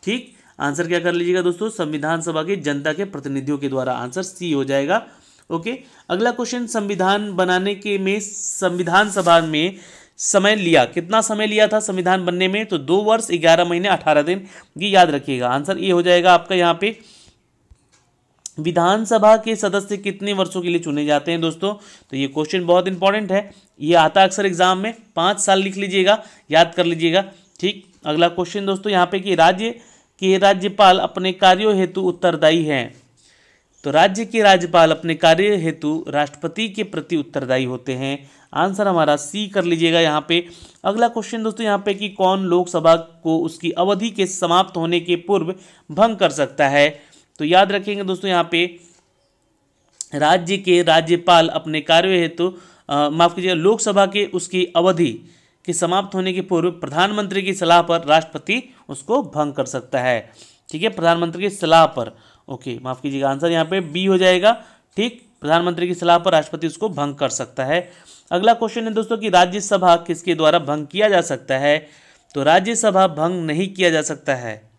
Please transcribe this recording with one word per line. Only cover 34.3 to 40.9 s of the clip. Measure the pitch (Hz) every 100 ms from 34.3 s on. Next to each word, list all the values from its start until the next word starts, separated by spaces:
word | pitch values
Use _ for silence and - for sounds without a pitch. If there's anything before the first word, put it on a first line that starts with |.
| 233
राज्यपाल | 208 190 170 175 160
अपने | 160 170
कार्य | 156 165 165 208 202
हेतु | 165 160 147 160 -
राष्ट्रपति | 143 147 143 170 165 220
के | 190
प्रति | 208 160 147 170
उत्तरदायी | 143 143 127 131
होते | 127 127 127
हैं। | 127 135 139 139 _ _
आंसर | - 175 196 202
हमारा | 175 151 147
सी | - 202 208
कर | 196
लीजिएगा | 175 170 165 165
यहाँ | 165 151 147
पे। | 170 175 - - _
अगला | -